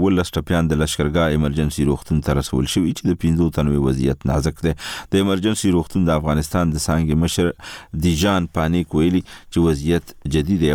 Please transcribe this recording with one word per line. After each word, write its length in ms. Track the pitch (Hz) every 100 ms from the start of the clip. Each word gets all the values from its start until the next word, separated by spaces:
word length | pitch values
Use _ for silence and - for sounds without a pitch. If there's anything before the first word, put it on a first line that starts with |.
ولس 260 | 95 90 87 -
ټپیان 340 | 80 87 82
د 100 | 76
لشکرګاه 520 | 78 - 73 82 82 76
ایمرجنسي 500 | 76 73 73 - 69
روغتون 300 | 69 - 78 71
ته 100 | 71
رسول 320 | 69 65 69
شوي 200 | - 82
چې 160 | - -
د 80 | 87
پنځو 260 | 82 82 82 76
تنو 240 | 73 71 67
وضعیت 420 | 65 65 67 65
نازک 300 | 76 76 - 80
دی. 60 | 78 - - -
د 120 | 98
ایمرجنسي 520 | 98 95 104 110 101 87
روغتون 280 | 80 98 85
د 160 | 78
افغانستان 500 | 76 76 78 90 85 76
د 80 | 80
څانګې 280 | 80 80 76 85
مشر 260 | - 87 - - - - 78 87
دیجان 420 | 78 101 95 82 87
پانیک 360 | 80 87 82 76
ویلي 240 | 85 90 -
چې 320 | - - 85 82
وضعیت 480 | 73 76 85 - - 71 78
جدي 240 | 76 98
دی 100 | 78